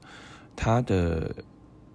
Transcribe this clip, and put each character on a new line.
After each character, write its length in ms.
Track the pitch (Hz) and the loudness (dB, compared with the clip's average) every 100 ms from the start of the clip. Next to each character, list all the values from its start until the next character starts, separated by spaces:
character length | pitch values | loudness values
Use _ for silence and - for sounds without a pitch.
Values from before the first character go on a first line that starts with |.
| - - - - - - | -18 -20 -20 -20 -20 -2
他 240 | - 117 | 2 2
的 500 | 120 95 85 80 - - - - - - - | 4 2 2 0 -4 -8 -14 -20 -20 -20 -20